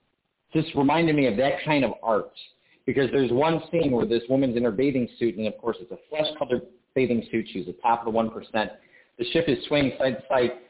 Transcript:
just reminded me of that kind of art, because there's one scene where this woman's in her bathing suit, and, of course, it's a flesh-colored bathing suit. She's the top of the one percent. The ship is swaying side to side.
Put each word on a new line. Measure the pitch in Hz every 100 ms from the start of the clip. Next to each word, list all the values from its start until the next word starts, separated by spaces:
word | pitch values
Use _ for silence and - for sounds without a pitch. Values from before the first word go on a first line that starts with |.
| _ _ _ _ _
just | 156 156
reminded | - 139 156 165 151
me | 131
of | 104
that | 135 -
kind | 156 147
of | 120 -
art, | 113 104 87 - - _ _ _ -
because | 123 131
there's | 139 127
one | 120 156 165 -
scene | 170 147
where | 120 107
this | 117 -
woman's | 135 135 120
in |
her | 120
bathing | 104 139 131 117 -
suit, | 117 95
and, | 107
of | 101
course, | 117 107
it's | 90
a | 92 -
flesh-colored | 151 151 - 127 123 - - _
bathing | - 127 117 107
suit. | 117 104
She's | 95 87
the | -
top | 117 117
of | 117
the |
one | 110 110
percent. | 107 - 113 104 - _ _ _ -
The | 120
ship | 165 160
is | 123 -
swaying | 147 135 -
side | 131 120
to | -
side. | 127 120 - -